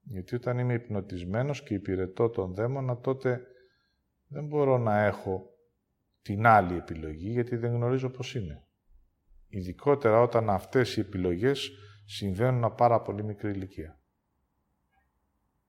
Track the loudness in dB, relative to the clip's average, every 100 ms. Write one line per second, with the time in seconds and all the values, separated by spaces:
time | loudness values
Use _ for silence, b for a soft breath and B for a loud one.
0 | -10 -10 -6 -6 -2 -2 0 -2 -2 -6
1 | -6 -8 -4 -2 -2 -6 -4 -6 -2 -4
2 | -4 0 0 0 -6 -2 -4 -2 -4 -4
3 | -4 -2 -2 -2 b b b b b b
4 | _ _ _ -12 -4 0 4 4 4 4
5 | 4 0 -4 -6 -6 _ _ _ _ _
6 | _ _ -6 2 8 8 6 -2 -6 -10
7 | -8 -8 -4 -2 -2 -2 -2 0 0 0
8 | -2 -8 -10 -8 -8 -12 _ _ _ -20
9 | _ _ _ -20 _ -10 -8 -2 2 4
10 | 6 6 6 2 2 -2 2 2 2 0
11 | -4 -2 0 2 0 0 -6 B B B
12 | -16 -6 -6 0 0 2 -2 2 4 4
13 | 0 -6 -6 -6 -6 -6 -8 -12 -14 -16
14 | _ _ _ _ _ _ _ _ _ _
15 | _ _ _ _ _ _